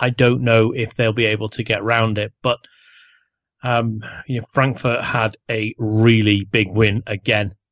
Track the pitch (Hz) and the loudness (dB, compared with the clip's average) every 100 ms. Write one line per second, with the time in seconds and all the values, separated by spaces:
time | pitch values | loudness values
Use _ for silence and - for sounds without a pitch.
0 | 127 123 127 123 120 113 110 - 110 - | -2 2 2 2 4 4 4 0 -6 -2
1 | 113 110 110 107 107 - 110 107 104 117 | -2 0 0 -2 -4 -6 -4 -4 0 0
2 | 113 104 107 - 127 120 _ _ _ _ | 0 -2 -6 -4 -4 -4 _ _ _ _
3 | _ _ _ _ _ _ 123 120 117 110 | _ _ _ _ _ _ -2 0 -2 -6
4 | 101 - - 123 107 - 135 120 127 117 | -10 -14 -8 -8 -4 0 0 0 -4 -4
5 | 110 120 110 - - 113 107 - 113 107 | -4 -2 -2 -4 -8 -6 -6 -6 -2 4
6 | 113 113 104 104 98 113 101 101 110 107 | 6 6 4 2 0 -2 0 2 2 0
7 | 104 101 - 107 101 92 _ | -4 -6 -2 -2 -2 -8 _